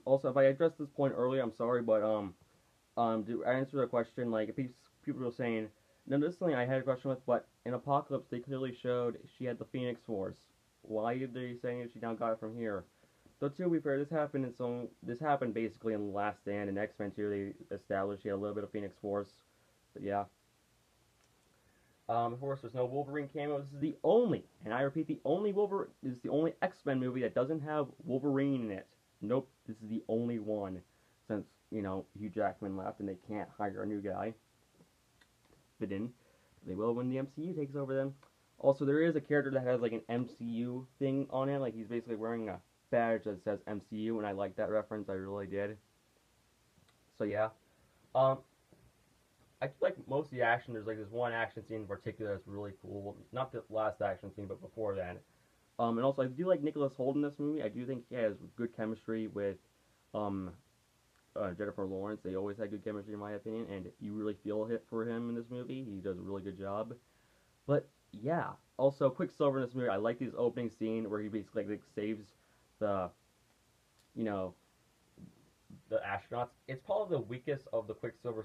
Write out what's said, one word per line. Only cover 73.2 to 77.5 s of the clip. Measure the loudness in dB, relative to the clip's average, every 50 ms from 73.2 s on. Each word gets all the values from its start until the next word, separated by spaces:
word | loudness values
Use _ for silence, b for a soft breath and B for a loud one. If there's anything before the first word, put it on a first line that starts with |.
| _ _ _ _ _ _ _ _ _ _ _ _ _ _ _ _ _ _ -6
you | -4 -2
know, | 0 0 -2 -2 -4 -6 _ _ _ _ _ _ _ _ _ _ _ _ -20 -20 -20 -20 _ _ _ _ _ _ -20 -20 -20 -4 -2
the | -2 -2 0
astronauts. | -2 -4 -6 -6 -6 -4 -4 -4 -4 -6 _ _ -10
It's | -10 -8
probably | -2 0 0 0 2 0 0 -2
the |
weakest | -2 -4 -8 -6 -4 -4